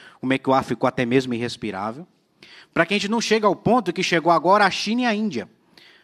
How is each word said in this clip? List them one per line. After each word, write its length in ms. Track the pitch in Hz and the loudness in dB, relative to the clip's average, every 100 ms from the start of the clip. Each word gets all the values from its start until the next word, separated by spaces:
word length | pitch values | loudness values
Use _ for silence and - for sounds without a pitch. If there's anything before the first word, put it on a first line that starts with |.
| - - | -20 -8
como 140 | 131 | -2
é 40 | 131 | -2
que 120 | - | 2
o 40 | |
ar 100 | 131 | 0
ficou 240 | 123 123 131 | 0 -2 -2
até 180 | - 120 | 0 0
mesmo 280 | 131 127 | 0 0
irrespirável, 760 | 117 120 - 107 95 104 127 180 _ _ _ - - - | -4 -6 -8 -10 -8 -8 -10 -16 _ _ _ -20 -20 -6
para 120 | - 170 | -2 0
que 80 | |
a 40 | 202 | -2
gente 120 | 196 | -2
não 120 | 233 | -4
chegue 240 | - 214 208 | 0 2 2
ao 100 | 165 | 2
ponto 380 | - 247 180 | 2 2 0
que 80 | 175 | -4
chegou 300 | 180 170 156 | 0 2 4
agora 340 | 165 160 202 196 | 2 4 4 4
a 60 | |
China 300 | - 202 233 | 0 -4 -2
e 40 | 247 | -2
a 80 | |
Índia. 360 | 208 220 120 90 _ _ _ - _ | -2 -4 -6 -10 _ _ _ -20 _